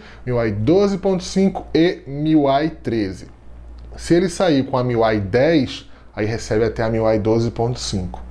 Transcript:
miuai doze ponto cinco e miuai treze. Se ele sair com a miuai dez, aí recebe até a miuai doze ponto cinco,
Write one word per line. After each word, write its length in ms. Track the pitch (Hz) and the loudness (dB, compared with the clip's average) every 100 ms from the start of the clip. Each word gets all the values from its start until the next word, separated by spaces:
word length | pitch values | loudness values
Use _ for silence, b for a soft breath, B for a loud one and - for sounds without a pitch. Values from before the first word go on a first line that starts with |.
| B B 127 | B B -4
miuai 260 | 120 113 | -2 0
doze 460 | 101 110 185 202 196 | 0 2 4 2 0
ponto 260 | 196 185 | -2 -2
cinco 440 | - 190 196 185 - 160 | -2 0 0 0 -2 2
e 240 | 170 - - | 2 0 -8
miuai 640 | 143 156 156 143 139 156 | -4 2 4 4 2 0
treze. 560 | - 131 113 98 92 - - - - - - - - | -4 -4 -2 -2 -6 -14 -20 -20 -20 -18 -18 -18 -14
Se 200 | - 170 | 2 2
ele 120 | 185 | 2
sair 360 | - 185 139 127 | 0 2 2 2
com 100 | 127 | -2
a 60 | |
miuai 360 | 123 117 110 110 | 0 2 2 2
dez, 680 | 98 120 147 165 120 - - b b - | 0 2 4 4 0 -6 -14 b b -6
aí 100 | 107 | -4
recebe 400 | 113 - 110 113 | -4 -2 0 0
até 160 | 110 | 0
a 80 | 113 | -2
miuai 300 | 113 110 110 | 0 2 2
doze 320 | 104 113 117 | 2 2 0
ponto 280 | - 120 123 | -2 -4 -4
cinco, 440 | - 101 90 - - | -6 -6 -6 -10 -14